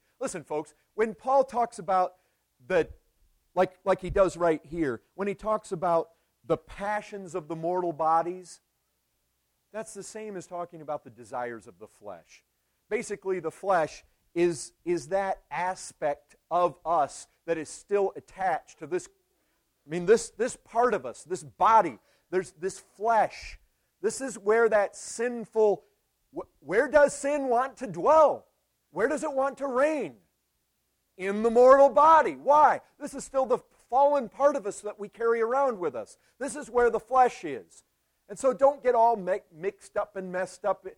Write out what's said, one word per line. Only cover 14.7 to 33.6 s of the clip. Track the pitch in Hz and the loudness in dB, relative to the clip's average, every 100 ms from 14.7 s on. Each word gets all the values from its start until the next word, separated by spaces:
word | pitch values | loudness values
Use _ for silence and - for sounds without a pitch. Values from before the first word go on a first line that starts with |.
| _ 170 | _ -6
is | 175 139 | -6 -4
that | 190 196 - _ | -4 -4 -6 _
aspect | 147 180 185 - - 151 147 _ _ - | -8 -6 -8 -12 -6 -6 -6 _ _ -4
of | 170 175 - | 0 0 -2
us | 160 170 139 - - _ - | -2 0 0 -4 -20 _ -6
that | 165 | -6
is | 147 | -6
still | - - 202 190 147 | -14 -4 -2 -2 -4
attached | - - 190 151 - - | -14 -6 -4 -4 -6 -18
to | 147 | -8
this, | 175 - _ _ _ _ _ _ _ - | -6 -6 _ _ _ _ _ _ _ -10
I | |
mean, | 170 175 | -2 4
this, | 226 - | 4 2
this | - 233 - | -6 -6 -6
part | _ 226 247 196 | _ 0 2 0
of | 123 | -4
us, | - | -14
this | 147 165 | -12 -12
body, | 143 - 190 220 170 107 _ _ _ | -10 0 4 6 4 -2 _ _ _
there's | 185 170 - | -6 -6 -8
this | 185 - - - | -10 -10 -16 -6
flesh. | 220 226 156 - - - _ _ _ _ | 0 2 2 -2 -18 -20 _ _ _ _
This | 208 220 | -6 -4
is | 262 190 | -8 -4
where | 202 226 233 | 2 4 4
that | 214 196 - | 2 0 -4
sinful, | - - 240 240 214 226 214 190 - _ _ _ _ 277 | -14 -8 -6 -6 -6 2 2 2 -4 _ _ _ _ -14
wh-, | - _ 135 | -14 _ -2
where | 196 277 | 0 2
does | 294 285 | 4 4
sin | - 277 294 269 | 2 -4 -2 0
want | 233 269 - | -2 -2 -6
to | 247 | -12
dwell? | 170 196 311 285 120 - _ _ _ _ | -2 4 6 6 2 -10 _ _ _ _
Where | 147 247 | -4 -2
does | 302 | -2
it | 311 | -4
want | 269 277 262 | -2 -4 -4
to | 277 | -6
reign? | 247 302 302 175 113 _ _ _ _ _ _ _ _ _ - | 0 0 0 -6 -12 _ _ _ _ _ _ _ _ _ -10
In | 190 202 | -6 -2
the | 233 | 2
mortal | 233 247 277 277 | 6 8 10 8
body. | 277 311 320 240 131 | 6 6 6 4 -2
Why? | 180 294 277 165 - _ | 2 6 6 4 -6 _
This | 285 277 | -14 -12
is | |
still | - 269 247 | -6 -2 0
the | 220 | -2